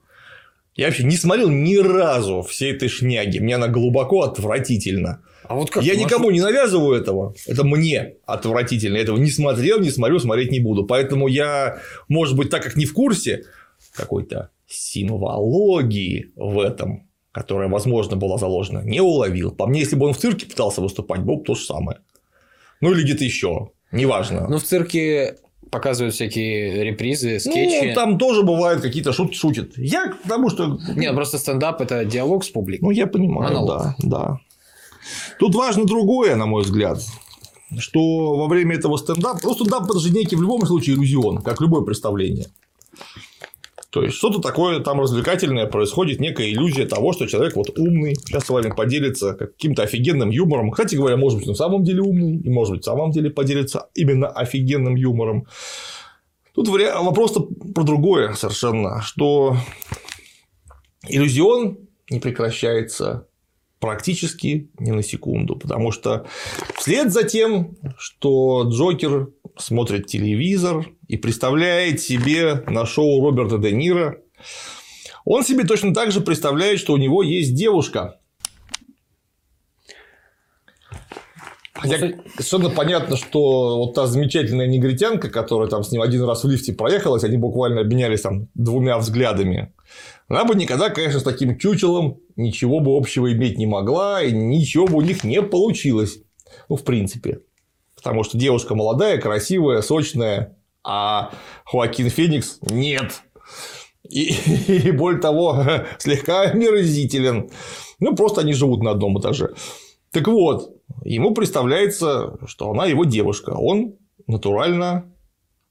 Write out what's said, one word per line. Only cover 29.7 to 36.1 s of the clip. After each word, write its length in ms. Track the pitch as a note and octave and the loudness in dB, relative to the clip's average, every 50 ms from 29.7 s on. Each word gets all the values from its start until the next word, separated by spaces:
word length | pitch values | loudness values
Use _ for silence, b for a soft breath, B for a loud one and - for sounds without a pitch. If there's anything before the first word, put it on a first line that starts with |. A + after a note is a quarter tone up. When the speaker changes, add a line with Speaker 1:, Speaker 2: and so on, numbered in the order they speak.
| - | -8
Speaker 1:
Я 320 | B2 B2+ C#3 A#3 F4+ F#4+ - | -6 -4 -2 -2 -2 -2 -4
к 80 | F#4 - - F3+ | -6 -8 -6 -4
тому, 200 | A3 A#3+ C4 A3 | -2 0 0 0
что 280 | - - F3 D3+ C#3 - D#3+ - - | 0 0 -2 -2 -4 -4 -6 -6 -4
Speaker 2:
Не, 180 | D3 D#3+ D3 C3 | -2 -2 0 0
просто 260 | C#3 D3 C#3 - C#3+ | -2 -2 -2 -4 -4
стендап — 420 | - - C3+ C3 D3 E3 E3 - | -4 -2 -2 0 0 -2 -2 -2
это 240 | C3 A2+ B2 A#2+ A2+ | -4 -2 -2 -2 -2
диалог 400 | G#2 A2+ B2 C3 D3 F#3 F#3+ F#3+ | -2 -2 -2 0 0 0 0 -2
с 40 | - | -4
публикой. 340 | - A#2 G2 F#2+ F#2+ - - | -6 -6 -4 -4 -4 -2 0
Speaker 1:
Ну, 40 | G3+ | 0
я 160 | G3+ A3+ G3 | 2 2 0
понимаю, 420 | - - G3 F#3 F3 - C#3+ B2 C#3+ - | 0 0 2 2 2 0 0 0 0 0
Speaker 2:
Монолог. 140 | - - - | 0 0 0
Speaker 1:
да, 260 | C#3 C#3+ D3+ D3 C3+ - | -2 -2 -2 -4 -2 -2
да. 400 | - - - - - - C#3 C3 - B B B B B B B B B B B B B B B B B B - | -2 -2 0 -2 -2 -4 -4 -6 -10 B B B B B B B B B B B B B B B B B B 0
Тут 160 | - G3+ F3+ | 2 2 2
важно 300 | A3+ C4 B3+ G#3 G3 A3 | 2 0 0 0 2 2
другое, 520 | F#3 A3 A#3 G#3 G3 | 2 2 2 2 2